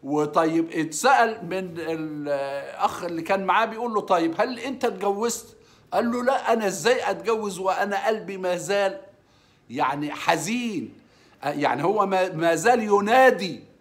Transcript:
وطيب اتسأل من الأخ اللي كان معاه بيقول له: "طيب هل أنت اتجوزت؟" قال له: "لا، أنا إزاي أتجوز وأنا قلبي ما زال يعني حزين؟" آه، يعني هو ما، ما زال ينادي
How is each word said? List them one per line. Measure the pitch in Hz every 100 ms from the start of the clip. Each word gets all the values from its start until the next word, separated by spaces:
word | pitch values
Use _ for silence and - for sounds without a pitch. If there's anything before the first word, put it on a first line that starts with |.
وطيب | 135 147 151 170 160 165 165
اتسأل | - 156 - 254 247 226 220 170
من | 185 185 165
الأخ | 160 160 160 147 143 139 139 139 139 - 202 -
اللي | 180 170
كان | 160 196 190
معاه | 185 226
بيقول | 220 240
له: | 220
"طيب | - 180 165 160
هل | 233 247
أنت | 277 262 240
اتجوزت؟" | 190 202 202 233 226 - - _ _ _
قال | 185 233
له: | 240
"لا، | 247 269 -
أنا | 226 208
إزاي | 175 156 254 -
أتجوز | 196 214 220 208 180
وأنا | 190 180 202 196 214
قلبي | 220 175 196
ما | 185 175
زال | 156 202 196 190 - _ _ _ _ _ _
يعني | 123 135 143 147
حزين؟" | - - 170 151 240 240 185 113 - _ _ _ _
آه، | 139
يعني | 147 143 123
هو | 160 208 196
ما، | 190 185
ما | 160 170 165
زال | 190 247
ينادي | 214 202 202 254 262 180 190 123 - _